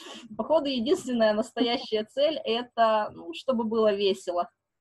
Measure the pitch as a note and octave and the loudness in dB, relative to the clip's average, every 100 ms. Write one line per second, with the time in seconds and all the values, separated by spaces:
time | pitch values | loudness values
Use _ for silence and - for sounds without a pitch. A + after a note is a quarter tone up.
0 | - - - - A3 D#4+ C#4+ C4 A3+ F#4 | -18 -18 -14 -10 0 2 2 -2 0 -2
1 | - A#3+ A3 G#3+ G#3+ - A#3 A#3+ - G#3+ | 0 2 2 2 -2 -2 0 -2 -2 -4
2 | G#3+ - D4 D#4 - A3+ B3 - A3+ G#3+ | -4 0 0 0 -2 -4 -4 2 4 4
3 | G#3+ - E3 - - A#3 A3+ A3+ G#3+ G3+ | 0 -6 -12 -8 -2 -2 0 2 2 4
4 | G3+ F#3+ - F3 E3+ _ _ _ | 2 0 -2 -4 -4 _ _ _